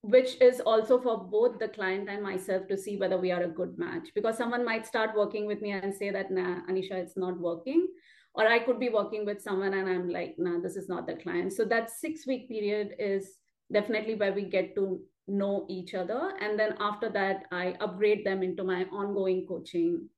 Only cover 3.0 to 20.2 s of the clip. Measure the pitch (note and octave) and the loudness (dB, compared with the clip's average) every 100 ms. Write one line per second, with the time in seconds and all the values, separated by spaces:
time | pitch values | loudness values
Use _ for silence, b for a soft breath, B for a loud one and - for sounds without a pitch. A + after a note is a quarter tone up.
3 | F#3 F#3 F3+ F3 F3 E3 F3+ - F3 E3+ | 0 2 2 0 -2 -2 -6 -4 -6 -6
4 | - - A3 A3+ A#3 A#3+ A#3+ A3+ A3 A#3 | -4 -2 -2 0 -2 0 0 -2 -2 0
5 | A3 G#3+ G3+ G#3 G#3 G#3 G#3 G3 G3 G3 | 0 2 0 0 -4 -4 -4 -4 -4 -4
6 | G3+ G3 F#3+ F#3 F3+ F3+ F3 F#3 F#3 F#3 | -4 -2 0 0 0 -2 -2 -2 -2 -6
7 | F3 - F#3 F3+ E3+ E3+ C4 D#4+ F#4 B | -6 -4 -4 -2 -2 -2 2 2 2 B
8 | B B B - A3 A#3 A#3 A#3 B3 G#3+ | B B B 2 6 6 4 2 4 2
9 | G3 G#3+ G#3 G3+ G#3+ F#3+ G3 G3 F#3+ F#3 | 2 -2 -4 -4 -2 -2 0 0 0 0
10 | F3+ F3 F3 - F3 E3+ F#3 G3 E3+ F3 | 0 -2 -4 -2 -2 0 -2 -6 -6 -6
11 | E3+ D#3+ F3 F3 F#3 F#3+ A3 A3+ A3 - | -4 -8 -4 -2 -2 0 2 2 0 -6
12 | D#4+ D#4+ B3+ B3+ - A3 G#3 G#3 G#3 - | -8 -6 -4 -4 -4 -4 0 0 -2 -4
13 | G3+ G3 F#3+ - _ _ _ G#3 G3+ G#3+ | -2 0 -4 -16 _ _ _ 0 2 -2
14 | G#3+ A3 G3 F#3+ F#3+ F#3+ F3 - G3 F#3 | -2 0 0 0 0 0 0 0 -2 -2
15 | - _ - G3 G3 G3 - F#3 F3+ F#3+ | -8 _ -2 0 2 0 -2 -8 -6 -6
16 | F3+ A#3 F4+ F#4+ G#3+ G#3+ G#3+ - G#3 G#3 | -2 -2 -2 -4 -2 2 0 2 -2 -2
17 | A3 G3+ G3 G3 - F3+ F3+ F3+ G#3 F3+ | -2 0 0 0 -4 -4 -4 -2 -6 2
18 | G#3 G#3 G3+ F#3+ F#3 F3+ F#3 F3+ F#3 G3 | 2 4 2 0 0 -2 -2 0 -2 -4
19 | G3+ G3+ F#3+ F#3 F3+ F3+ - F3 E3+ E3+ | -2 0 2 0 -2 -8 -4 0 0 0
20 | - _ | -6 _